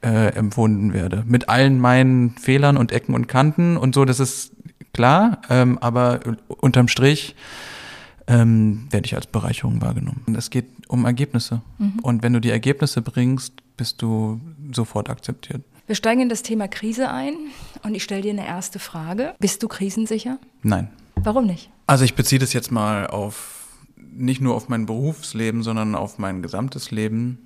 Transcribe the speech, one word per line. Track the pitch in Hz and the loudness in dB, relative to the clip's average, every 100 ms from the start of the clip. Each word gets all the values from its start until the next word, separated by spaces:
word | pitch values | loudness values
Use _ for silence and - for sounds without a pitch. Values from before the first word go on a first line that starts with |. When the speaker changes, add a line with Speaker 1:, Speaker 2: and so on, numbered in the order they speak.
Speaker 1:
äh, | 113 110 107 | 0 4 2
empfunden | - 107 107 110 104 104 | 2 -2 2 2 4 2
werde. | 98 95 98 117 | 0 -2 -2 2
Mit | 123 - | 2 4
allen | 120 139 131 | 4 6 6
meinen | 123 127 131 127 120 | 6 6 6 6 2
Fehlern | - - 135 143 139 | 0 2 4 6 4
und | 117 | 2
Ecken | 110 - | 0 -2
und | 123 117 | -2 0
Kanten | 131 151 151 170 170 | 2 2 4 2 4
und | 131 | 2
so, | 135 131 | 4 4
das | 127 | 4
ist | 131 - - - - _ - | 0 -4 -12 -16 -20 _ -14
klar, | - 123 165 226 196 - | 2 4 6 4 2 2
ähm, | 127 127 123 | 4 4 2
aber | 120 120 123 123 120 110 - | 0 2 2 0 -4 -8 -10
unterm | - 131 127 120 | 0 2 4 4
Strich, | - 135 151 - - - - - - - - - - - | 4 4 4 -2 -16 -20 -18 -16 -16 -18 -20 -20 -16 2
ähm, | 120 113 113 107 107 139 | 4 6 4 4 0 -2
werde | 104 - | -4 -2
ich | |
als | - - | -6 -6
Bereicherung | 110 104 - 123 - | -6 -4 -4 -2 -2
wahrgenommen. | 120 117 - - - 113 | -2 -4 -6 -6 -4 -4
Es | - | -4
geht | 127 120 - - | -6 -6 -14 -4
um | 123 | 0
Ergebnisse. | 120 123 143 120 - 120 - - | 0 0 -2 -2 -4 -6 -8 -4
Speaker 2:
Mhm. | 202 202 | -4 -2
Speaker 1:
Und | 127 117 | -2 0
wenn | 120 | 2
du | 120 | 2
die | 113 | 2
Ergebnisse | 113 127 - 143 - | 0 0 0 0 -2
bringst, | 117 - 123 131 - - _ - | -4 -2 0 0 -6 -18 _ -10
bist | 117 - | -10 -4
du | 113 110 110 110 160 151 147 | -2 -2 -2 -4 -10 -16 -10
sofort | 120 110 104 - | -6 -4 -4 -6
akzeptiert. | 131 - 123 - 131 - _ - | -10 -10 -12 -10 -14 -14 _ -8
Speaker 2:
Wir | |
steigen | 208 226 247 | -4 0 2
in | 247 | 0
das | 226 | -2
Thema | - 220 196 | -4 -4 -4
Krise | - 214 226 262 | -6 -6 -4 -4
ein | 254 269 320 302 - - - | -4 -6 -8 -12 -16 -20 -12
und | 220 | -8
ich | 202 | -8
stelle | - 196 | -6 -6
dir | 208 | -4
eine | 208 - | -6 -6
erste | 175 180 196 | -8 -10 -12
Frage. | - 165 160 202 285 - | -12 -12 -8 -6 -6 -2
Bist | 202 - | -4 -2
du | 220 | -8
krisensicher? | - 196 220 220 220 247 262 - _ | -6 -6 -4 -4 -4 -6 -10 -12 _
Speaker 1:
Nein. | 110 92 101 - _ | -2 -2 -4 -12 _
Speaker 2:
Warum | - 214 247 220 | -4 -2 0 0
nicht? | 170 - _ - | -2 -10 _ 2
Speaker 1:
Also | 139 | 4
ich | 127 | 4
beziehe | - - 131 | 2 2 2
das | 131 | 2
jetzt | 123 - | -2 -2
mal | 117 107 104 98 | -2 0 -2 -4
auf, | 104 101 - - - - - _ _ | -6 -8 -10 -16 -18 -20 -20 _ _
nicht | - - 127 131 | -20 -4 -2 0
nur | 131 | 0
auf | 113 110 | -2 -2
mein | 117 | -4
Berufsleben, | 110 113 143 156 - 110 113 117 | -2 -2 -2 -4 -8 -4 -2 -2
sondern | 113 110 107 | -2 -2 -2
auf | 92 104 - | -2 -6 -6
mein | 95 95 | -6 -6
gesamtes | 90 95 131 131 - | -8 -6 -6 -6 -8
Leben. | 107 107 110 120 123 | -4 -2 -2 -4 -8